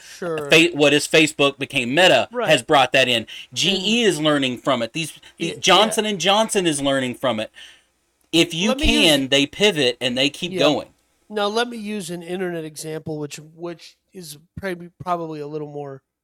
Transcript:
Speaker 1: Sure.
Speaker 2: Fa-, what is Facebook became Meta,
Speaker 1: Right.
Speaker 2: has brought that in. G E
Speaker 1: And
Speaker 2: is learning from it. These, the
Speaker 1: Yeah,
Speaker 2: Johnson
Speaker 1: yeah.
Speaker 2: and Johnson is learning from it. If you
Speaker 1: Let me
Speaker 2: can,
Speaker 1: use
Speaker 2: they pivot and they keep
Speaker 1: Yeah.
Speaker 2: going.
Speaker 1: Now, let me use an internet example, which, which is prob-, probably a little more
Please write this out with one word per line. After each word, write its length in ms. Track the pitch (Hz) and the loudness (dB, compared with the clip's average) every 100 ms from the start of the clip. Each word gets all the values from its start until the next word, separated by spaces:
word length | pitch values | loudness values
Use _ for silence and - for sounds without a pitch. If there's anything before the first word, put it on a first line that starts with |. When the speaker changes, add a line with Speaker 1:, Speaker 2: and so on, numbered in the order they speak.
| - - | -12 -12
Speaker 1:
Sure. 320 | 175 160 143 | -8 -6 2
Speaker 2:
Fa-, 200 | 165 170 | 4 4
what 200 | 143 147 | 4 4
is 140 | 143 - | 4 2
Facebook 500 | 160 156 - 139 135 | 2 2 2 0 0
became 360 | 135 135 120 | -6 -4 -2
Meta, 340 | 147 180 135 104 | 4 6 6 2
Speaker 1:
Right. 180 | 240 220 | -2 2
Speaker 2:
has 120 | 147 | 2
brought 300 | 113 147 127 | 4 4 4
that 140 | 139 123 | 4 2
in. 180 | 117 110 - - | 2 -2 -12 -12
G 180 | 123 151 | -4 -2
E 300 | 190 202 233 | -2 0 2
Speaker 1:
And 60 | 220 | 2
Speaker 2:
is 100 | 151 | 2
learning 380 | 156 147 131 120 | 2 2 0 -2
from 240 | - 123 | -2 -2
it. 100 | 113 | -2
These, 200 | 165 156 - - - | -6 -8 -10 -18 -8
the 100 | 170 | -8
Speaker 1:
Yeah, 60 | 175 | -4
Speaker 2:
Johnson 460 | 190 185 220 226 214 | 2 4 4 0 -2
Speaker 1:
yeah. 60 | |
Speaker 2:
and 80 | 196 | -2
Johnson 480 | 170 202 220 202 175 | 0 2 2 0 0
is 140 | 143 | 0
learning 340 | 139 135 127 117 | 0 -2 -2 -4
from 240 | 131 110 | -4 -4
it. 120 | 107 - - _ _ _ _ _ _ | -6 -12 -20 _ _ _ _ _ _
If 220 | 160 165 | 0 0
you 160 | 165 214 | 0 -2
Speaker 1:
Let 100 | 262 | 0
me 60 | 311 | 0
Speaker 2:
can, 360 | 233 180 143 | 2 4 2
Speaker 1:
use 80 | 131 | 2
Speaker 2:
they 160 | 139 143 | 0 0
pivot 500 | - 208 160 127 - | 0 0 2 0 0
and 160 | 127 123 | -4 -2
they 120 | 139 | -2
keep 220 | - 175 | -2 -8
Speaker 1:
Yeah. 80 | 180 | 0
Speaker 2:
going. 300 | 151 127 - _ _ _ - | 2 2 -4 _ _ _ -10
Speaker 1:
Now, 140 | 214 202 | -4 -2
let 220 | 220 240 | -2 -4
me 100 | 233 | -6
use 320 | 208 214 165 | -8 -8 -8
an 140 | 175 | -10
internet 420 | 170 185 180 170 156 | -8 -6 -6 -6 -10
example, 540 | 147 156 156 156 151 | -12 -10 -10 -8 -8
which, 160 | 147 151 151 160 | -8 -12 -20 -14
which 420 | 175 165 - _ _ | -14 -14 -18 _ _
is 260 | 190 165 147 _ - | -20 -18 -20 _ -10
prob-, 300 | 190 175 170 - | -8 -8 -12 -14
probably 420 | 185 175 165 156 | -6 -4 -6 -10
a 60 | 147 | -10
little 220 | 151 151 | -10 -10
more 300 | 147 143 135 _ _ | -12 -12 -14 _ _